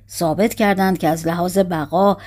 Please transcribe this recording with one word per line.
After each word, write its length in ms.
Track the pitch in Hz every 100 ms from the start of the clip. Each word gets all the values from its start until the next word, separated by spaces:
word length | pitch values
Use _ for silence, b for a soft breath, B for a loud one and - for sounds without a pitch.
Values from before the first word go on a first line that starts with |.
| -
ثابت 440 | - 170 156 226
کردند 440 | - 208 190 190 180
که 100 | 160
از 200 | 165 165
لحاظ 300 | 170 180 190
بقا 600 | 180 165 147 165 202 190